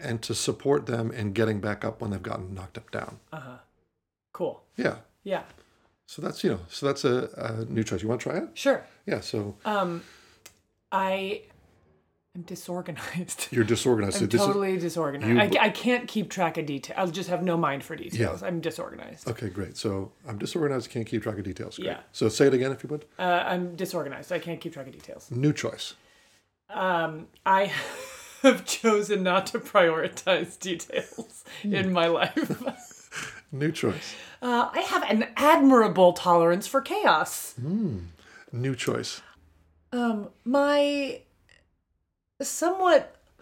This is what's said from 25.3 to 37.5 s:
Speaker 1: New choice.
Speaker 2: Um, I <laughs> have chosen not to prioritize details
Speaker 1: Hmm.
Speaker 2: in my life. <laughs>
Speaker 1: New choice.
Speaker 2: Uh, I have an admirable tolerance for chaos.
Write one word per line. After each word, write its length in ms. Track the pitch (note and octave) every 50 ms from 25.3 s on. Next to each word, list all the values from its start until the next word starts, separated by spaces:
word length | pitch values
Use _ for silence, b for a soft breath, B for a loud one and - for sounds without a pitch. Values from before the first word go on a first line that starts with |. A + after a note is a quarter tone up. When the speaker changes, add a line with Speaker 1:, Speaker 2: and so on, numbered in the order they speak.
Speaker 1:
New 220 | B2 A#2+ C3+ D3+ C#3+
choice. 420 | - - A2+ - - - - - b b b b b b b b b b b _ _ _ -
Speaker 2:
Um, 580 | - G#3+ F#3+ F#3 F3+ E3+ E3 D#3+ D#3 D#3 D#3+ - _ _ -
I 260 | F3+ F#3+ F#3+ G3+ F#3 - B B B B B B B
<laughs> 340 | B B B B B B
have 240 | - C4+ A#3+ - -
chosen 580 | - - - - A3+ G#3+ G#3 G#3 - G#3 G3 F#3
not 220 | F3+ F3+ F#3+ F#3+ -
to 120 | - A3+
prioritize 1000 | - - - G#3 F3+ E3 D#3+ D#3+ D3+ F#3 - - - F#3 F#3 D#3+ - - - -
details 840 | - F#3+ F3 E3+ - - - - - - - - A3+ - - - - B B B
Speaker 1:
Hmm. 120 | B G#3 G3+
Speaker 2:
in 200 | G3 F#3+ F#3+ F3+
my 140 | F3 E3 E3+
life. 1300 | E3+ C#3 - - - D4+ D4+ - - - B3 B3+ - - - - - - - - - - - - - -
<laughs> 100 | - _
Speaker 1:
New 200 | - C3 D3 D#3+
choice. 440 | D#3+ - - A2 F#2 D#2 - B B B B B B B
Speaker 2:
Uh, 280 | B3+ B3 A#3+ A#3+ A#3+ - -
I 60 | E4
have 220 | F#4 - F#4+ F4 D4
an 240 | - A3 G#3+ A#3 - - -
admirable 760 | C4 D4 E4 D#4+ C#4 C4+ C4 A#3+ A3 G#3 E3+ F3+ F#3 F3+ F3
tolerance 520 | - - F3+ F3 E3+ E3 E3+ F3 F#3+ A3 -
for 140 | - C4+
chaos. 720 | C4 - F4 G#4+ G4+ D#4+ E4 D#4 E4+ - - - - -